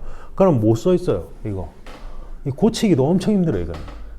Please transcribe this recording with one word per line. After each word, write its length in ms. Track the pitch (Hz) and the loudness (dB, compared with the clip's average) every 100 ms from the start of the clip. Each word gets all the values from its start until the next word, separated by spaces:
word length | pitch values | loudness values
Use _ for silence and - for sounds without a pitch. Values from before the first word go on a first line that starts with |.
| - - - | -8 -8 -4
그럼 260 | - 190 131 | 2 4 6
못 160 | 107 113 | 4 4
서 180 | 185 | 4
있어요, 340 | 180 156 98 - - | 2 2 -2 -4 -10
이거. 240 | 107 95 85 - - - - - - - | -8 -6 -8 -12 -16 -14 -12 -10 -12 -8
이 60 | - | -8
고치기도 560 | 127 220 226 220 143 135 | 2 2 4 4 4 4
엄청 280 | 190 202 | 2 2
힘들어요, 280 | 202 165 95 | 2 2 0
이거는. 180 | 82 80 - - - | -2 -6 -10 -12 -12